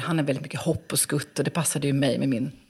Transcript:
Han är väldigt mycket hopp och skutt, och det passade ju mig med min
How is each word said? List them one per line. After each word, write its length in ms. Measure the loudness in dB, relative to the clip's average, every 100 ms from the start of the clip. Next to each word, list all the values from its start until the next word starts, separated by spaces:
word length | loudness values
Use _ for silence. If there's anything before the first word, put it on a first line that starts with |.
| 0
Han 120 | 0
är 40 |
väldigt 200 | 2 -2
mycket 180 | -4 -4
hopp 320 | -2 -2 -2
och 60 | -2
skutt, 400 | 0 0 -2 -2
och 60 |
det 60 | 0
passade 360 | 0 -2 0 0
ju 60 |
mig 260 | 2 2 2
med 100 | 2
min 240 | 0 -2 -8